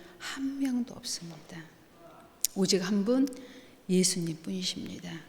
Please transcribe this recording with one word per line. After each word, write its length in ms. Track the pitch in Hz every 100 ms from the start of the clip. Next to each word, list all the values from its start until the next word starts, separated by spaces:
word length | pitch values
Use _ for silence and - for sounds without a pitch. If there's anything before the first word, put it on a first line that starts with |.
| - -
한 400 | - - 269 277
명도 360 | 269 247 240
없습니다. 680 | - - - 170 156 - 170 156 - - - - - - - -
오직 240 | - 185 190
한 260 | 185 208
분, 240 | 202 254 277 - - - - - -
예수님 480 | 185 180 185 165 156
뿐이십니다. 720 | - 190 180 - 160 - 175 165